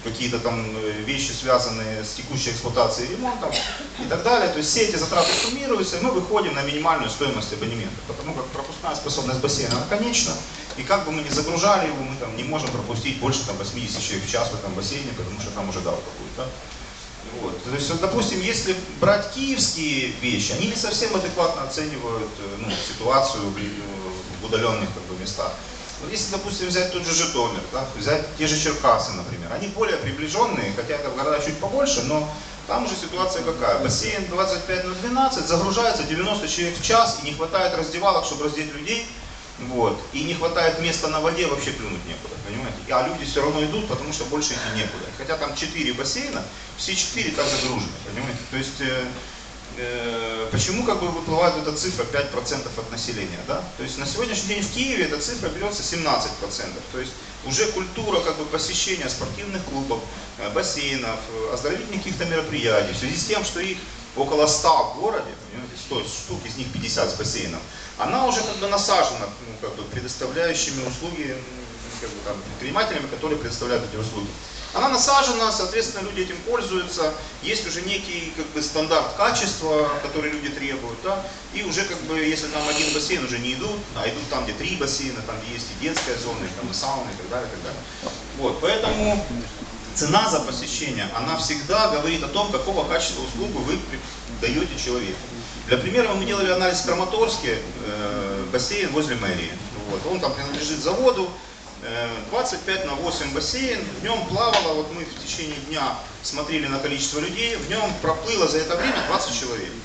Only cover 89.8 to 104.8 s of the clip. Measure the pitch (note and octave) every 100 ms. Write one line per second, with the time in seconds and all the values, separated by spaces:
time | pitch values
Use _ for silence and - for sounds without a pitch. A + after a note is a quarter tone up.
89.8 | - - D3 F#3+ A#3 D3+ B2 B2 C3+ -
90.8 | D3 A#2 G2 - D3+ D#3+ D#3+ D3+ C#3 G3+
91.8 | A3 D3+ D#3 E3 D3 G3 G#3 F3 G3 F#3
92.8 | D3+ E3 D#3+ C3+ B2+ - - - B2+ F3
93.8 | - - - - - A2+ A#2 C#3+ F3+ C#3
94.8 | B2+ B2 G2+ F#2 - A#2 A#2 - - B2+
95.8 | F3+ A#3 A3 F#3+ F#3+ G3+ F#3 F3+ F#3 F3
96.8 | - E3+ - C#3+ D3+ - C3 A2+ - -
97.8 | G#2 G#2 G#2 G#2 G2 G2 F#2+ B2+ B2 G3+
98.8 | F3 D3 D3+ A#2+ G#2 F2+ D#2+ - - -
99.8 | G#2 G2 D3+ F#3 D3 C#3 C#3 C#3+ D3+ D3+
100.8 | D3 F#3+ C4 F#3+ F3+ - - - - -
101.8 | A#2 A#2 A#2 A2+ G#2+ A3+ B3 F#3 - F#3+
102.8 | F#3+ - F3 - C#3+ C#3 D#3+ B3 C4 A3
103.8 | - - F#3+ A3+ F#3 F#3+ A#3 G#3 E3+ D3+